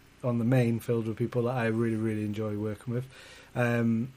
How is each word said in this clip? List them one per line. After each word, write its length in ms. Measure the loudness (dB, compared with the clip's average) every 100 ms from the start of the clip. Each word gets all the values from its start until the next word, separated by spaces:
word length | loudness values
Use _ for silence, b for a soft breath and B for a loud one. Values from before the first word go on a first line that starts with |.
| -20 -6
on 160 | -2 0
the 60 |
main 340 | 4 4 4 0
filled 280 | 0 0 0
with 80 | -2
people 260 | -2 0
that 120 | 0 0
I 100 | 0
really, 300 | 2 2 2
really 260 | 0 0
enjoy 300 | -2 -2 -2 -2
working 380 | -4 -6 -4
with. 100 | -4 -6 B B B B -2
Um, 560 | 0 2 2 2 -2